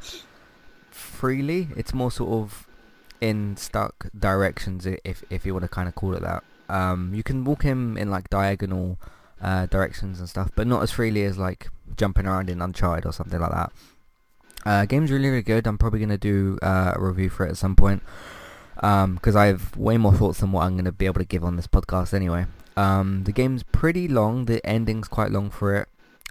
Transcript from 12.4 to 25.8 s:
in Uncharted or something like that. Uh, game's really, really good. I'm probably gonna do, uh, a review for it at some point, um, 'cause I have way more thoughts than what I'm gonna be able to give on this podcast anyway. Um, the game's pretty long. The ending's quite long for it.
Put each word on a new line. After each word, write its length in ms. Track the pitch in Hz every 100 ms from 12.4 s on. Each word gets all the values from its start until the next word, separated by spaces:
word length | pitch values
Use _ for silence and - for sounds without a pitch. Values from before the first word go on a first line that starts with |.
| 92
in 100 | 87
Uncharted 460 | 87 85 90 85 90
or 60 |
something 280 | - 87 85
like 120 | 85
that. 200 | 85 85 - - _ _ _ _ _ _ - 107
Uh, 180 | 101
game's 260 | 104 135 156
really, 200 | 139 139
really 120 | 123
good. 240 | 107 110 113
I'm 120 | 104
probably 220 | 113 107
gonna 180 | 107 101
do, 400 | 104 98 95 95
uh, 300 | 98 95 92
a 60 | 90
review 300 | 95 90 92
for 160 | - 80
it 20 |
at 80 | 87
some 180 | 98
point, 280 | 95 101 98 - - - - - - - -
um, 360 | 101 98 95 92
'cause 160 | 113
I 120 | 104 104
have 300 | 95 - -
way 200 | 107 117
more 160 | 104
thoughts 280 | 92 101 92
than 120 | 98
what 120 | 95
I'm 120 | 90 92
gonna 160 | 90
be 140 | - 95
able 140 | 92
to 40 |
give 180 | 90 90
on 140 | 87 87
this 100 | -
podcast 460 | 98 - 92 87
anyway. 340 | 98 90 87 92 - - -
Um, 480 | 98 95 95 98
the 80 | 95
game's 300 | 101 131 127
pretty 460 | - - 160 180 175
long. 360 | 123 107 123
The 200 | 117 113
ending's 440 | - 113 110 110 107
quite 240 | - 104
long 160 | 101 101
for 240 | - 101
it. 140 | 101